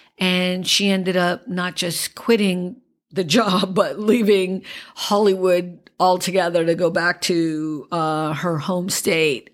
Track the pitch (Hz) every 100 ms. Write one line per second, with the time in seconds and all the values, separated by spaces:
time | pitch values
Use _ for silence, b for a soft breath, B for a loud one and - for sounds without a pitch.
0 | B B 185 180 180 185 185 - 202 190
1 | 180 180 175 175 - 180 180 - 180 156
2 | - - - 233 202 180 180 - _ _
3 | _ - 170 196 220 185 190 185 170 139
4 | 214 247 208 202 185 190 B B B B
5 | - 202 208 190 185 180 180 175 _ -
6 | 185 180 180 185 175 170 165 165 175 180
7 | 170 175 - 175 165 156 156 151 - 170
8 | 160 156 156 156 175 160 139 180 180 -
9 | - 165 160 123 -